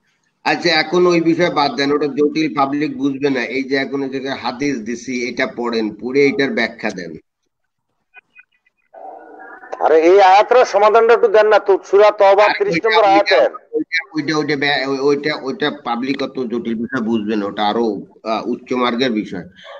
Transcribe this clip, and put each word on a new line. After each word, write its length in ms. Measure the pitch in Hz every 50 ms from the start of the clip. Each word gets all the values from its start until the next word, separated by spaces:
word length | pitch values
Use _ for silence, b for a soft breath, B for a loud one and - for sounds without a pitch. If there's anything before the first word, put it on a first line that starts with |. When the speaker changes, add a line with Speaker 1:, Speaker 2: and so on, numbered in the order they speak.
| _ _ _ _ _ _ _ _ -
Speaker 1:
আচ্ছা, 260 | - 156 147 - 170
এখন 380 | 160 156 156 156 170 180 180 180
ওই 140 | 175 170
বিষয়ে 280 | 156 165 160 - 175 -
বাদ 260 | - 151 143 143 127
দেন, 160 | 120 139 139
ওটা 160 | 147 147 151 147
জটিল, 480 | 131 123 147 147 147 156 156 151 -
public 420 | 143 139 135 139 147 147 151 131 123
বুঝবে 320 | 135 143 135 135 139 143
না। 160 | 135 127 117
এই 180 | 101 120 135 135
যে 120 | 123 135
এখন 280 | 139 135 120 131 139 139
এই 60 | 135
জায়গায় 260 | 123 131 123 135 131
হাদিস 440 | - 113 120 123 120 139 143 139 117
দিছি, 500 | 107 113 120 113 - - 131 123 120 127
এটা 180 | 123 123 131 127 -
পড়েন, 400 | - 120 117 113 113 113 107 95
পড়ে 300 | - - 123 127 143 143
এটার 240 | 139 135 139 139 131
ব্যাখ্যা 400 | 117 113 117 107 - - - 110
দেন। 240 | 101 95 90 82 78 - - _ _ _ _ _ _ _ _ _ _ _ _ _ _ _ _ _ _ - _ _ _ _ _ _ _ _ _ _ _ _ _ _ - - - - - - - - - - - - - - - - - -
Speaker 2:
আরে, 220 | - 123 147 165
এই 200 | 156 170 185 202
আয়াতটার 440 | 196 185 185 202 220 240 247 254 247
সমাধানটা 480 | - - 196 208 214 208 233 233 226 240
একটু 140 | 208 202 226
দেন 200 | 190 214 214 214
না 120 | 214 202
তো, 180 | 196 - 190 180 -
সূরা 260 | - - 196 208 208
তওবা 320 | 208 208 202 196 196 196 208
Speaker 1:
আর 60 | 208 - -
Speaker 2:
তিরিশ 160 | 202 196 170
Speaker 1:
ওইটা, 160 | 165 165 220
Speaker 2:
নম্বর 140 | 214 226 220
Speaker 1:
ওইটা, 320 | 196 196 202 202 - 202
Speaker 2:
আয়াতের। 160 | 165 135 107 - - - _ 156
Speaker 1:
ওইটা, 240 | 156 151 - - - - - -
ওইটা, 240 | 156 147 - 160 156
ওইটা 180 | 147 139 151
ব্যা-, 320 | 139 139 143 147 135 131 135
ওই-, 100 | 135 135
ওইটা, 360 | 135 143 143 143 147 139 - 135
ওইটা 300 | - 131 131 113 147 147 - - -
public 380 | 127 120 117 127 131 139 135
অত 180 | 135 - - 131
জটিল 360 | 127 113 117 120 - 117 117
বিষয় 260 | 110 117 113 - 135
বুঝবে 340 | 117 107 117 113 101 104 113
না, 100 | 107 101
ওটা 220 | 101 98 104 107 104
আরো, 180 | 104 113 120 113 101 98 - - _ _ - 107
আহ, 120 | 113 104 -
উচ্চ 280 | 104 123 120 - - 131
মার্গের 380 | 123 123 120 117 117 131 131
বিষয়। 320 | 113 107 98 - 101 90 85 - B B B B B B